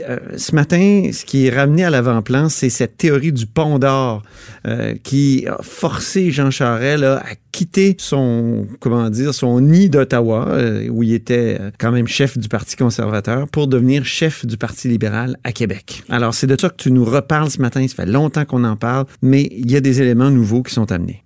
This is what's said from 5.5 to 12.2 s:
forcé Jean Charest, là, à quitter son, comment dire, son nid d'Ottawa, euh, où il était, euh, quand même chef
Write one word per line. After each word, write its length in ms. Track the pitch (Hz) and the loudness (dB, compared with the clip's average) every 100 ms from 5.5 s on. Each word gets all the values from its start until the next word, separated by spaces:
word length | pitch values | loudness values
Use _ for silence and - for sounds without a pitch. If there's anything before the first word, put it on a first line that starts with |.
| - | -8
forcé 720 | - - 175 - - 190 180 | -10 -6 -6 -4 -4 0 0
Jean 220 | 143 139 | 0 0
Charest, 480 | 131 127 117 131 151 | 0 -2 0 -2 0
là, 160 | 135 135 | 0 0
à 160 | - 104 _ | -4 -16 _
quitter 440 | - 170 - 196 190 | -6 -2 2 2 2
son, 720 | - 139 131 117 117 113 104 - | -2 0 0 0 0 -2 -6 -6
comment 320 | 131 120 113 | -2 0 0
dire, 240 | 110 143 | -2 -2
son 260 | 131 123 123 | 0 2 4
nid 300 | 139 170 196 | 6 6 6
d'Ottawa, 600 | 143 131 123 117 110 131 | 4 2 2 2 0 0
euh, 380 | 143 117 104 110 | 0 0 -2 -4
où 140 | 117 | -2
il 100 | 113 | 0
était, 440 | 113 113 120 117 98 | 0 0 0 0 -2
euh, 100 | 98 - | -6 -4
quand 100 | 113 | -2
même 160 | 120 113 | 0 0
chef 320 | - | 0